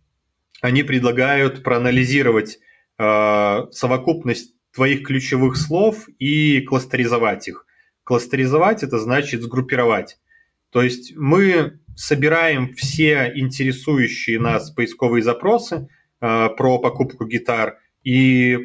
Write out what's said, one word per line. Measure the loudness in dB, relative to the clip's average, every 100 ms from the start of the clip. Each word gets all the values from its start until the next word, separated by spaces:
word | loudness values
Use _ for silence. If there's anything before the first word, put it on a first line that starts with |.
| _ _ _ _ _ -6
они | 0 0
предлагают | 0 0 0 2 2 2 0 -2
проанализировать, | -2 0 2 2 2 2 2 2 0 -8 _ _ _ -2
э, | 0 2 2 2 2 0 -4
совокупность | -4 -2 0 -2 -2 -2 -6 -8 _ _
твоих | -2 0 0
ключевых | -2 -4 -2 0 2 0
слов | -2 0 0 0 -8 -6
и | -2 2 2 2
кластеризовать | 0 -2 -2 -2 0 0 0 -2 -8
их. | -16 -18 _ _ _
Кластеризовать — | -2 -2 0 -2 2 2 2 0
это | -2 -4
значит | -2 -2 -2 -6
сгруппировать. | -6 -4 -2 0 2 0 -4 -16 _ _ _ _ _
То | 0
есть | 0 -2 -12 -6
мы | 0 4 4 2 0 -6 -20 -10
собираем | -4 0 2 2 2 0 -4
все | -6 -6 0 2 2 0
интересующие | -2 -4 -2 -4 -2 -2 0 0 -4 -4 -2
нас | 0 -2 -4
поисковые | -6 -6 -2 0 2
запросы, | 0 0 0 0 0 -10 -10 _ _ _
э, | -2 0 0 2
про | 2 2
покупку | 0 -2 -4 -4 -6
гитар, | -4 -2 -2 -2 -6 _ _
и | 0 4 4 4 2 0